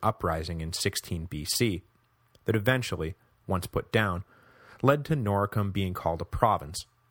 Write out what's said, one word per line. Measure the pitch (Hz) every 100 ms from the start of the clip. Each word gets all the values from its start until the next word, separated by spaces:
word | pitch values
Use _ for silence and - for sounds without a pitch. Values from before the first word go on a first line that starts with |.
uprising | 110 - 87 80 80 82
in | 80
sixteen | - 98 - - 85 82
B | 76 76
C | - 120 90 - _ _ _ _ _ -
that | 110
eventually, | 104 127 127 85 80 - _ _ -
once | 92 -
put | - -
down, | 117 104 87 - - - - - -
led | 127 147 143
to | 151
Noricum | 104 101 101 110 101
being | 95 95
called | 87 82 82
a | 80
province, | - 117 95 78 90 - _ _